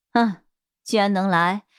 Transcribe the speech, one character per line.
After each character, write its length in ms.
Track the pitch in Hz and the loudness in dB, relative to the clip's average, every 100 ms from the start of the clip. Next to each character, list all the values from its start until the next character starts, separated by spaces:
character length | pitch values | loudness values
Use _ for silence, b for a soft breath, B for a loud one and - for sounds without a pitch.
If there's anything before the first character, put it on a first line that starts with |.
| _ | _
嗯， 260 | 233 233 180 _ _ _ _ | -2 0 -4 _ _ _ _
既 140 | - 220 | -4 0
然 160 | 202 | 0
能 160 | 196 196 | 0 0
来， 340 | 175 175 202 b | 0 0 -2 b